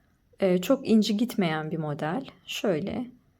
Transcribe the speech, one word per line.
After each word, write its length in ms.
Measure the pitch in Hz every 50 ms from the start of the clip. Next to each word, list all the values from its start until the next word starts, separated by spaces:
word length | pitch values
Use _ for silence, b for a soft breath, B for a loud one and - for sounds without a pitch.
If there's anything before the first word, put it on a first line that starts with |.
| b b b b _ _ _ -
e, 220 | 196 185 180 185
çok 260 | 180 - 269 262 -
inci 300 | - 220 220 208 - 202
gitmeyen 540 | 208 247 240 - 208 180 160 156 156 156 -
bir 60 | 170
model. 480 | 160 156 151 147 151 156 156 185 262 277 - - _ _
Şöyle 680 | - - - - 214 165 147 196 - - 240 247 240 - _ _ _ _